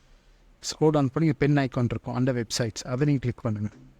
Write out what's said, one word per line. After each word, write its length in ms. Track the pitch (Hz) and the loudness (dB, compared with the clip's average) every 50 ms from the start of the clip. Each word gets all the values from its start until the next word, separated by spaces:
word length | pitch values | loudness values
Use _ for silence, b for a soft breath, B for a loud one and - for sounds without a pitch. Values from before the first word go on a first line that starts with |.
| b b b b b b b b b b - _ - | b b b b b b b b b b -20 _ -12
ஸ்க்ரோல் 260 | - - - 156 156 | -12 -4 2 2 2
டவுன் 200 | 151 151 139 127 - | 4 4 2 2 0
பண்ணி 200 | 151 160 160 143 | 2 2 2 2
பென் 220 | - 143 139 147 | 2 2 2 4
ஐகான் 280 | 143 139 123 - 127 120 | 2 2 0 0 -2 -2
இருக்கும். 320 | 113 110 104 - 131 120 | -2 -2 -4 -8 -6 -4
அந்த 180 | 123 127 135 127 | -2 -2 0 0
வெப்சைட்ஸ் 520 | 123 113 - - - 127 110 - - - | -2 -4 -4 -4 -4 -4 -4 -4 -8 -8
அதை 200 | 135 127 123 151 | -6 -2 0 2
நீங்க 140 | 147 143 127 | 2 2 0
கிளிக் 220 | - 120 113 - | 0 -4 -6 -4
பண்ணுங்க. 280 | - 120 107 104 107 104 - - - - - _ | -4 -4 -4 -2 -4 -6 -8 -12 -20 -20 -20 _